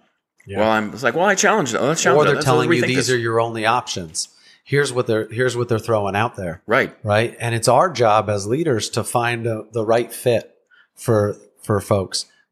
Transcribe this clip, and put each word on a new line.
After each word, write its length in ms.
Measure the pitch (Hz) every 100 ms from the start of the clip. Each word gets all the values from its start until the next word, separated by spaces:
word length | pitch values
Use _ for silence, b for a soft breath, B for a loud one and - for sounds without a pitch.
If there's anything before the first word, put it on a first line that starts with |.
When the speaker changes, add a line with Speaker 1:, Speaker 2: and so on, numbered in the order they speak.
| _ _ _ _ -
Speaker 1:
Yeah. 140 | 98
Speaker 2:
Well, 100 | 110
I'm, 220 | 110 104
it's 100 | 101
like, 120 | 123 151
"Well, 100 | 190
I 80 |
challenge 380 | 190 202 214 139
them. 100 | 107
Let's 180 | 123 165
challenge 200 | - 147
Speaker 1:
Or 40 |
Speaker 2:
them. 20 | 151
Speaker 1:
they're 60 | 135
Speaker 2:
Let's 100 | 147
Speaker 1:
telling 260 | 123 123
you 100 | -
Speaker 2:
rethink 40 | 123
Speaker 1:
these 220 | 127 120
Speaker 2:
this." 20 |
Speaker 1:
are 80 | 123
your 220 | 117 113
only 260 | 117 113 107
options. 640 | 123 - - 82 85 - b b b
Here's 280 | - 139 139
what 160 | 123 117
they're, 200 | 107 107
here's 280 | 113 127 120
what 120 | 120
they're 120 | 110
throwing 340 | 110 110 101
out 220 | 98 117 -
there. 260 | 90 82 -
Speaker 2:
Right. 300 | 123 104 -
Speaker 1:
Right. 340 | 110 104 113 -
And 120 | 117
it's 140 | 117 120
our 240 | 123 180
job 400 | 123 117 107 101
as 160 | 104 98
leaders 420 | 131 165 113 -
to 120 | -
find 420 | 101 123 120 120
the, 220 | 117 110 107
the 120 | 113
right 280 | 107 113 120
fit 440 | - 127 110 - _ _ b b
for, 420 | - - 107 104 98 - _
for 160 | - 104
folks. 460 | - 104 92 - - b b